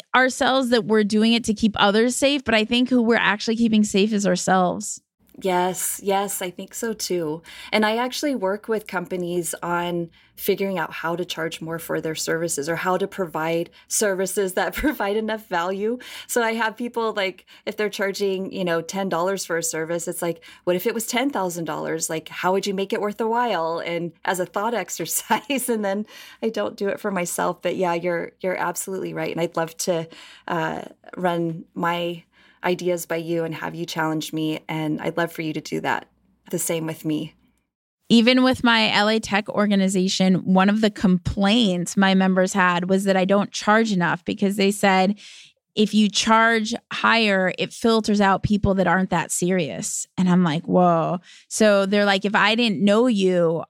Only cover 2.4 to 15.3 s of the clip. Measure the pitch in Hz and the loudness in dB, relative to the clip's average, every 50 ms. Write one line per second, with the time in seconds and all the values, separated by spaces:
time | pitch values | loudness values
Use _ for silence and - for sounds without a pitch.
2.4 | 269 - 226 214 214 220 240 240 254 247 262 247 226 220 233 - - 175 196 208 | 0 0 2 2 2 2 2 0 2 2 2 2 4 4 4 4 4 2 2 0
3.4 | - - 226 220 233 233 220 214 208 208 - 196 190 214 226 202 202 185 180 180 | 0 -2 0 2 2 4 4 4 4 4 4 2 2 4 2 2 2 2 0 0
4.4 | - - 185 190 180 175 170 196 214 - - - _ _ _ _ _ _ _ - | 2 2 2 4 2 2 0 -4 -6 -10 -10 -12 _ _ _ _ _ _ _ -6
5.4 | - 196 180 180 180 185 180 - - - - - - 196 196 196 202 202 - - | -2 0 0 2 0 0 -2 -4 -6 -6 -6 -6 -2 0 0 0 0 -2 -4 -6
6.4 | 196 180 180 - 196 - - - - 233 220 220 - - 185 175 165 151 156 165 | -8 -8 -8 -10 -14 -14 -10 -8 -6 -6 -6 -6 -4 -4 -2 -2 -2 -4 -6 -8
7.4 | - - - - - - - 214 220 214 220 233 247 254 247 - - 294 269 226 | -10 -16 -20 -20 -8 -2 0 2 2 2 2 0 -2 -4 -4 -4 -2 -2 -2 -2
8.4 | 185 190 196 208 - - 220 214 214 - - 180 175 - 185 185 180 170 175 180 | -2 -2 -4 -4 -4 -4 -4 -4 -4 -6 -6 -6 -6 -6 -6 -6 -4 -4 -2 -4
9.4 | 170 165 - - - 170 175 175 175 175 175 175 170 165 _ _ _ _ _ - | -4 -4 -6 -8 -6 -4 -2 -2 -2 -2 -4 -4 -6 -6 _ _ _ _ _ -6
10.4 | - - 196 - 196 196 190 175 156 - - - - 160 170 175 180 170 - - | -2 -2 -2 0 -2 -4 -4 -4 -6 -6 -6 -6 -6 -4 -4 -4 -6 -6 -6 -6
11.4 | 160 165 160 - 170 160 165 165 165 - 160 160 156 160 156 151 - - 160 165 | -6 -6 -8 -8 -10 -8 -8 -8 -6 -6 -6 -4 -4 -4 -6 -6 -4 -4 -2 -2
12.4 | 170 170 - - 139 156 170 160 160 185 185 185 196 196 - - 190 165 - 160 | -2 -4 -4 -4 -4 -4 -4 -4 -2 -2 -2 0 -2 -4 -4 -6 -6 -4 -4 -4
13.4 | 156 165 165 170 170 - _ - - - - - 220 208 190 180 190 180 - 214 | -2 -2 -2 -2 -4 -6 _ -20 -12 -6 -2 0 0 0 0 0 -2 -2 -2 -2
14.4 | 196 185 185 214 190 170 - - - 302 269 - 220 196 202 220 220 220 | -2 -2 0 -2 -2 -2 -2 -2 -2 -2 -2 -2 -2 -2 -2 -2 -2 -4